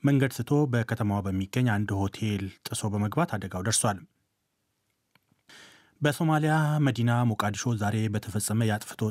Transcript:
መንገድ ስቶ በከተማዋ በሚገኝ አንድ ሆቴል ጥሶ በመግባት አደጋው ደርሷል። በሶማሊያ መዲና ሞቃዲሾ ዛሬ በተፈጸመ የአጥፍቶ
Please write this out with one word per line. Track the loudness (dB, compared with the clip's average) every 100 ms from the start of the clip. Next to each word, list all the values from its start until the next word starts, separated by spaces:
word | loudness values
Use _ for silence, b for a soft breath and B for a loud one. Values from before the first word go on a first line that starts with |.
መንገድ | 2 2 2
ስቶ | -2 0 2 2
በከተማዋ | 0 0 -2 0 0
በሚገኝ | -2 -4 -2 0 2
አንድ | 0 0
ሆቴል | -2 -2 -2 -4 -4 -6 -10
ጥሶ | -12 -6 -4
በመግባት | -2 -2 0 -2
አደጋው | -4 -6 -6
ደርሷል። | -2 0 0 -2 -8 _ _ _ _ _ _ _ _ _ _ _ _ _ _ B B B B B
በሶማሊያ | 0 2 2 4 4 2 2 2
መዲና | 2 2 2 4
ሞቃዲሾ | 2 2 -2 -2 -2
ዛሬ | 0 0 0 0
በተፈጸመ | -2 -4 -4 -2 0
የአጥፍቶ | 2 0 -4 -4 -4